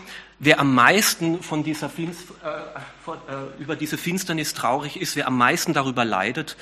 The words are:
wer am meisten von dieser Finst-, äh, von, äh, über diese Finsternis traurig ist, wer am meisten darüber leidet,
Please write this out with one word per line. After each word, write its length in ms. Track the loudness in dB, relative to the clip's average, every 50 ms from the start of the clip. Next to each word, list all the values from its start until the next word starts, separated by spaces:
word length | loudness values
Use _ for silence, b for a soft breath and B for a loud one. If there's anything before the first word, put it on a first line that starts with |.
| B B B B B B B B
wer 220 | 4 4 6 6
am 120 | 6 4 6
meisten 720 | 8 8 8 8 6 4 2 0 0 0 0 0 -2 -4
von 220 | -4 -4 -4 -2
dieser 260 | -2 -4 -4 -6 -8
Finst-, 400 | -6 -6 -8 -8 -8 -10 -16 -18 -20 -12 -10
äh, 160 | -10 -10 -10 -12 -14 -14 -14 -16 -16 -18 -18 -12
von, 140 | -12 -12 -12 -10 -12
äh, 320 | -10 -10 -10 -12 -12 -14
über 140 | -8 -8 -6
diese 240 | -4 -4 -4 -4 -4
Finsternis 560 | -4 -4 -4 -4 -2 -4 -4 -2 -2 -4 -6
traurig 460 | -2 0 0 0 0 -2 -6 -8 -6
ist, 160 | -6 -4 -2
wer 100 | -2 -2
am 100 | 0 2
meisten 360 | 4 4 4 4 2 0 0 0
darüber 320 | 0 0 0 0 0 0
leidet, 520 | 0 2 0 0 0 -2 -4 -8 -8 -12 B